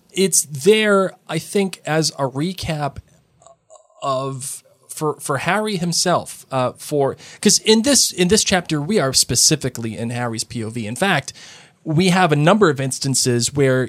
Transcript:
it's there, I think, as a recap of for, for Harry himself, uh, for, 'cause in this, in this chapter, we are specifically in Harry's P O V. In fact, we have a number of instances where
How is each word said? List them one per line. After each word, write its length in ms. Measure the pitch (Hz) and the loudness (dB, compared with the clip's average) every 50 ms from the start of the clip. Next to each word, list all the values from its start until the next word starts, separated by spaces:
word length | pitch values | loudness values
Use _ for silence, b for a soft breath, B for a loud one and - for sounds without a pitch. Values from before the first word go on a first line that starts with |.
| _ _ - | _ _ -2
it's 320 | 175 190 190 - - - | 0 0 2 2 0 -2
there, 680 | 135 151 139 131 185 214 214 214 214 202 196 190 180 - - _ - | -2 -6 0 4 4 4 6 4 4 2 2 2 0 -4 -8 _ -8
I 100 | 147 165 | -8 -8
think, 440 | 160 - - 208 196 185 180 - - | -6 -4 -2 -2 -2 -2 -4 -8 -6
as 280 | 147 151 160 156 147 - | -2 0 0 0 -2 -2
a 120 | - 139 | -4 -4
recap 680 | 131 120 131 151 180 185 - - - 160 151 147 139 - - - _ _ _ _ _ _ _ _ - - _ _ _ - - _ _ _ _ - | -4 -4 -4 -4 -4 -6 -6 -6 -6 -6 -4 -6 -6 -8 -10 -16 _ _ _ _ _ _ _ _ -20 -20 _ _ _ -20 -20 _ _ _ _ -6
of 600 | 139 135 131 135 135 135 131 131 - - - - _ _ _ _ - | -4 -4 -4 -4 -6 -8 -10 -10 -12 -14 -14 -18 _ _ _ _ -18
for, 300 | - - 156 151 143 - | -10 -4 -4 -4 -4 -4
for 200 | - - 143 127 | -4 -4 -4 -2
Harry 380 | - 165 180 208 214 214 214 | 0 0 0 0 -2 -2 -4
himself, 680 | 175 165 175 170 - - 180 170 139 - - - - - - | -4 -2 -2 -2 -2 0 0 0 0 -2 -4 -12 -18 -12 -6
uh, 220 | 147 131 127 120 - | -4 -2 -2 -2 -4
for, 440 | - - - 151 147 139 131 - B B B B B | -8 -8 -4 -2 0 0 0 -2 B B B B B
'cause 180 | - 208 196 - | 2 2 2 2
in 220 | - - 220 226 214 | 4 2 2 4 4
this, 300 | 277 277 - - - - | 4 4 2 2 0 0
in 160 | - 180 180 | 0 2 4
this 160 | 214 202 - | 4 2 2
chapter, 380 | - 202 180 170 - 160 151 143 | 2 0 0 0 -2 -2 -2 -2
we 160 | 156 220 208 | 0 0 0
are 140 | 143 135 127 | 0 0 0
specifically 840 | - - - 127 117 - - 156 143 - 131 - - 117 113 104 | 0 0 0 0 2 2 2 2 2 0 -4 -6 -6 -8 -8 -6
in 140 | 80 117 117 | -6 -6 -6
Harry's 340 | 120 120 120 120 113 110 - | -4 -4 -4 -4 -4 -6 -8
P 180 | - - 120 110 | -8 -8 -8 -8
O 60 | 107 | -8
V. 180 | 113 123 110 | -6 -8 -8
In 80 | 101 120 | -6 -6
fact, 360 | - 185 202 180 143 - - B B B B B B B B B _ - | -2 -2 0 0 0 -2 -6 B B B B B B B B B _ -6
we 240 | 160 156 151 190 185 | -2 0 2 2 4
have 220 | 175 185 185 165 151 | 4 4 2 2 2
a 40 | |
number 320 | 147 147 160 196 220 214 165 | 4 4 4 4 6 4 4
of 100 | 139 127 | 2 2
instances 760 | 135 135 - - - 139 131 - - 131 120 120 117 - - | -2 -6 -6 -4 -4 -2 -2 0 0 2 2 0 0 -2 0
where 340 | 143 143 135 127 127 127 | 2 2 4 4 2 0